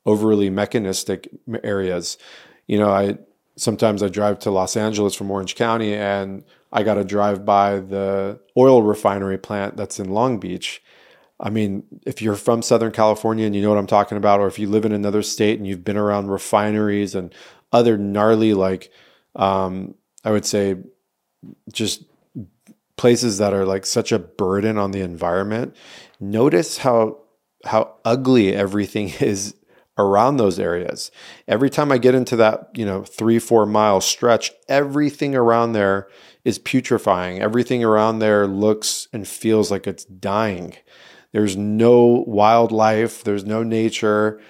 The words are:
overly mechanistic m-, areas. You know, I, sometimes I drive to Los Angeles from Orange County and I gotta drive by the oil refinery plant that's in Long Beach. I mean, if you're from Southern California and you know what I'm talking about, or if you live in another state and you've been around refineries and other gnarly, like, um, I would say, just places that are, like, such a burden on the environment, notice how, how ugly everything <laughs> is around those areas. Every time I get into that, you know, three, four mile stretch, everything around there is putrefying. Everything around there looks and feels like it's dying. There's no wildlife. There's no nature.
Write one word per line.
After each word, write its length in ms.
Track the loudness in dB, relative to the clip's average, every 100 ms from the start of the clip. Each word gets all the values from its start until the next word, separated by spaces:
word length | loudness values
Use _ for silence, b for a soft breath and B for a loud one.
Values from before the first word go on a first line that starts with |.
| -2
overly 420 | 0 2 2 2
mechanistic 800 | 0 -2 -2 -2 -6 -6 -8 -8 -20 -12
m-, 120 | -8
areas. 520 | -4 -4 -2 -4 -6 -12 B B B B -4
You 120 | 0
know, 120 | 4
I, 280 | 4 2 -2 -10 _ _ -8
sometimes 460 | -6 0 2 2
I 60 | -2
drive 300 | 0 -2 -2
to 100 | -2
Los 260 | -2 -2 -2
Angeles 380 | -2 0 -2
from 160 | -2 -6
Orange 260 | -6 -6 -4
County 380 | -2 0 -2
and 500 | -4 -2 -4 -4 -10 -18 b b
I 100 | -2
gotta 220 | 0 0
drive 400 | -2 0 0 -2
by 360 | 0 2 2 0
the 600 | -6 -6 -4 -4 -4 -10 _ 4
oil 260 | 6 6
refinery 560 | 4 2 0 0 -4 -6
plant 380 | -6 -6 -6 -8
that's 240 | -10 -8
in 100 | -6
Long 280 | -2 0 -2
Beach. 440 | -6 -10 -10 -12 b b b b b _
I 100 | -6
mean, 340 | -4 -4 -6 -12 -14 -12
if 160 | -6
you're 140 | -4 -4
from 260 | 0 -2
Southern 300 | 2 2 0
California 520 | 2 2 2 -2 -2
and 100 | -2
you 80 | 0
know 60 | 0
what 100 | 0
I'm 80 | 2
talking 300 | 2 2 0
about, 240 | 2 2
or 60 | 2
if 120 | -4
you 100 | -2
live 160 | 0
in 80 | 0
another 300 | -2 -2 -2
state 360 | -4 -2 0 0
and 80 | -4
you've 180 | -8
been 120 | -6 -2
around 320 | 0 -2 -2
refineries 880 | -6 0 0 2 0 -2 -2 -2
and 200 | -6 -10 B B B B
other 260 | 2 4 2
gnarly, 560 | 0 2 4 4 4
like, 360 | 2 0 -2 -8 b b b b
um, 600 | -2 0 0 -2 -6 -12 -16 _ _
I 60 | -2
would 160 | -2 0
say, 300 | -2 -2 -4 -10 _ _ _ _ _ -20 -20 -16
just 320 | -6 -6 -6 -14 _ _ -16 -16 _ _ _ _ 0
places 420 | 2 2 0 0
that 140 | 0
are, 120 | 0
like, 200 | 0 -2
such 280 | -2 -4 -2
a 60 | -2
burden 600 | -4 -6 -2 0 0 -2
on 140 | -2
the 80 | -4
environment, 760 | -8 -6 -2 -2 -2 -4 -8 -12 B B B B
notice 580 | -6 0 2 2 -2 -2
how, 400 | 0 2 2 -2 _ _ _ _
how 320 | -2 -2 -2 -6
ugly 500 | -2 -2 2 4 4
everything 540 | 2 -2 -2 -4 -4 -8
<laughs> 120 | -4
is 360 | -4 -2 -8 -14 _ b b 0
around 380 | 2 4 4 4
those 220 | 0 0
areas. 520 | -4 -4 -6 -10 -12 B B B -4
Every 240 | 0 0
time 200 | 0 0
I 60 | 4
get 160 | 4
into 220 | 4 2 4
that, 340 | 4 2 -8
you 120 | -8 -4
know, 160 | -4
three, 360 | -8 -4 0 0
four 280 | 4 4 4
mile 340 | 4 4 2
stretch, 520 | 0 -2 2 2 0 -14 -2
everything 640 | 0 0 -2 -2 -2 -4
around 380 | 0 2 4 2
there 360 | 0 0 0 -6 B B B
is 140 | -6 -4
putrefying. 800 | -2 -2 0 -2 2 0 0 -4
Everything 420 | -2 0 0 0
around 380 | 2 4 2 2
there 260 | 2 2 2
looks 640 | 0 0 0 -4 -8 -10
and 140 | -12 -12
feels 440 | -6 0 0 0
like 160 | -2 -6
it's 180 | -10
dying. 680 | -16 -12 -4 -2 -2 -6 -12 -16 _ B B B B
There's 220 | -2 -2 -2
no 640 | -4 2 6 6 6 4 0
wildlife. 960 | 2 4 4 2 2 2 2 -2 -4
There's 200 | -6 -6
no 200 | -4 -4
nature. 760 | -2 0 -2 -2 0 2 0 -4 B